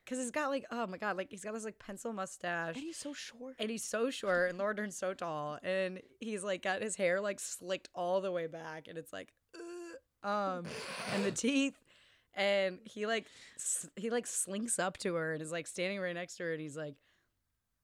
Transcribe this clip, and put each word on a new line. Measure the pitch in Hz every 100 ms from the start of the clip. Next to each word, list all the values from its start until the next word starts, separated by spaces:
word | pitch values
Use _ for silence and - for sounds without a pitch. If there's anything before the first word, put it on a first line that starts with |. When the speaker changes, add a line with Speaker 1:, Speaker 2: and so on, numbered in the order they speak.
| -
Speaker 1:
'cause | 254
he's | 247
got, | 302 285
like, | 277 -
oh | 233 214
my | 185
God, | 214 185
like, | 185
he's | 196
got | 202
this, | 220
like, | 220 202
pencil | - 196 233
mustache. | 214 190 - 175 170 165 165
Speaker 2:
And |
he's | 311 320
so | 285
short. | 277 - 226 254 262
Speaker 1:
And | 214
he's | 226
so | - 220 247
short, | 262 202 180 180
and | 180
Laura | 202 208
Dern's | 214 180
so | 185
tall. | 190 170 151 147 151
And | 180 190 190 185 - -
he's, | 226 208
like, | 196 185
got | 196 190
his | 214
hair, | 202 180 185
like, | 208 185
slicked | - - 180 190 -
all | 185 175 190
the | 190
way | 180 165
back. | 165 160 160 -
And | 165
it's | 160
like, | - - _ _ 339
ugh. | 339 349 339 508 - _ 202
Um, | 208 196 180 170 160 - - -
and | 202
the | 196
teeth. | - 226 277 277 - _ - - _ _
And | - 202 202 190 185
he, | 220 - 208
like, | 226 - - - -
s-, | - - - -
he, | 220
like, | 240 233
slinks | - - 196 233 -
up | 180 -
to | 196
her | 170 160
and | 156
is, | 156
like, | 170 165
standing | - 180 202
right | 180
next | 170 180 -
to |
her. | 175
And | 160
he's | 156 147
like, | 151 139 _ _ _ _ _ _ _ _